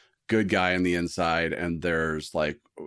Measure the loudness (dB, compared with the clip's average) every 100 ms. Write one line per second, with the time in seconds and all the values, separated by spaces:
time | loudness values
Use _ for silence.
0 | _ _ 0 0 2 2 2 2 2 2
1 | 0 -2 0 2 0 -2 -4 -2 0 0
2 | 0 -4 -4 -2 -2 -4 _ -18